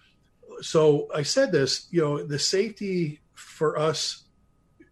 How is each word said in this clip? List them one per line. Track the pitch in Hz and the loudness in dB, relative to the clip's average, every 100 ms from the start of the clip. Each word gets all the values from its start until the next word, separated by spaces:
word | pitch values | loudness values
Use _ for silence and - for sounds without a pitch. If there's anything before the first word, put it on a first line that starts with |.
| _ _ _ _ - - | _ _ _ _ -18 -14
So | - 165 156 143 - | 0 4 6 4 0
I | 156 | -4
said | 143 - 269 | -2 2 2
this, | 165 135 - - | 2 2 -2 -2
you | 170 | 0
know, | 151 147 | 0 -2
the | 147 139 | -4 -4
safety | - 190 220 - 202 185 156 147 _ | 0 0 -2 -4 -4 -2 -2 -6 _
for | - - - 156 - | -20 -16 -4 -2 0
us | 156 151 - - _ _ _ _ _ _ - | -2 -2 -4 -8 _ _ _ _ _ _ -20